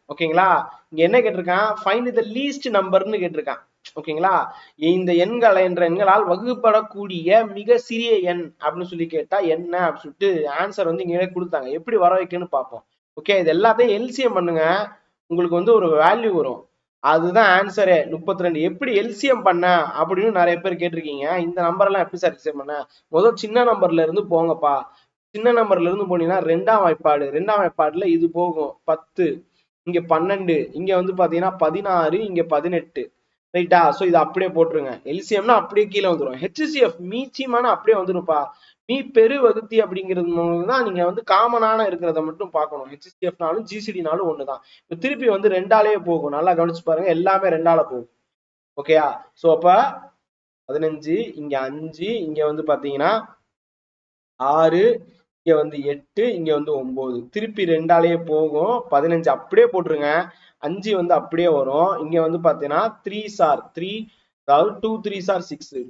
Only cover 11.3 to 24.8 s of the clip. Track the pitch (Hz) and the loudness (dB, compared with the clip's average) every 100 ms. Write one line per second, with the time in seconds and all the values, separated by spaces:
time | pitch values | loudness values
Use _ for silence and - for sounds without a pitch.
11.3 | 180 175 156 127 160 196 220 175 190 180 | -6 -6 -6 -6 -8 -2 2 4 2 -2
12.3 | 175 175 135 - 113 - _ _ - 175 | -8 -6 -6 -6 -14 -20 _ _ -8 0
13.3 | 196 160 165 226 220 240 202 254 262 247 | 0 2 2 4 4 2 0 -4 -4 -2
14.3 | 190 170 160 160 190 202 - _ _ - | 0 -2 0 0 -2 -4 -14 _ _ -6
15.3 | 170 175 170 175 220 175 151 165 226 226 | -2 0 0 2 4 4 4 4 4 0
16.3 | 170 135 - - _ _ _ 139 160 170 | -2 -2 -6 -16 _ _ _ 0 2 2
17.3 | 196 208 185 202 208 190 165 - 165 196 | 4 4 4 2 2 4 4 2 -6 -6
18.3 | 185 175 156 170 180 269 202 233 202 277 | -2 -2 -2 -4 -2 -2 -2 -2 -2 0
19.3 | 240 202 175 180 175 147 120 170 190 208 | 2 2 2 4 2 0 -2 -2 0 0
20.3 | 190 175 170 185 170 175 165 156 139 147 | 2 2 0 -2 -4 -4 -6 -8 -6 -4
21.3 | 180 170 180 170 190 202 196 170 180 170 | -4 -4 -2 -2 2 2 0 -2 -2 -4
22.3 | - 156 143 139 147 131 _ _ 160 226 | -2 -8 -10 -10 -10 -12 _ _ 2 2
23.3 | 226 214 233 240 202 175 165 160 196 160 | 2 0 2 2 2 2 2 0 0 0
24.3 | 165 165 156 147 135 | 0 0 0 0 0